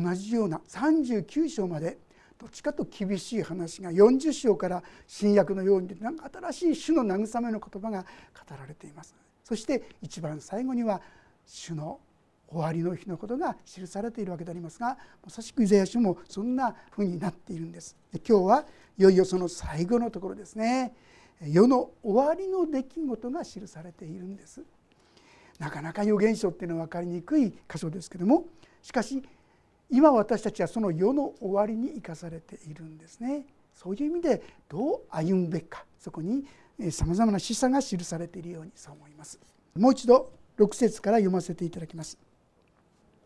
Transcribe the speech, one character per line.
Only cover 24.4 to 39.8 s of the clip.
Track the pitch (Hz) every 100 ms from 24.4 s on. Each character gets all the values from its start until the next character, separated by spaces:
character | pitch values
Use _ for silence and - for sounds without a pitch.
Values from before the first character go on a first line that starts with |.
| -
す。 | 269 320 _ _ _ _ _ _ - - -
な | 147
か | 147
な | 160
か | 202
預 | 208 208
言 | 220 220
書 | 185
っ |
て | 165 175
い |
う |
の | 165
は | 156
分 |
か | 175
り | 175
に | 175
く | - 302
い | 214
箇 | - - 156
所 | 165
で | 175
す | -
け | 175
ど | 190
も、 | 330 - - - _
し | -
か | 247
し | 208 269 - _ _ _ _ _ -
今 | 262 311
私 | 240 208 214
た | 208
ち | -
は | 165
そ | 226
の | 202
世 | 160 196
の | 285 294 -
終 | 196
わ | 202 220
り | 226
に | 269 285
生 |
か | - 160
さ | 170
れ | 165
て | - - 160
い |
る | 151
ん | 160 156
で | 160
す | -
ね。 | 240 285 277 _ _ _
そ | 180
う | 202
い |
う | 294
意 | 339
味 |
で | 339 208 - - -
ど | 156 285
う | - -
歩 | 160 160 190
む | 170
べ | 165
き | -
か、 | - - _
そ | -
こ | 165
に、 | 170 269 277 - _ -
え | 185
ー、 |
様 | - 156
々 | 185 226
な | 196
示 | - 226
唆 | 254
が | 277
記 | 262 180
さ | 175 165
れ | 170
て | 185
い |
る | 165
よ | 170
う | 165
に |
そ | - 151
う | 147
思 | -
い |
ま | -
す。 | - - _ _ _
も | 160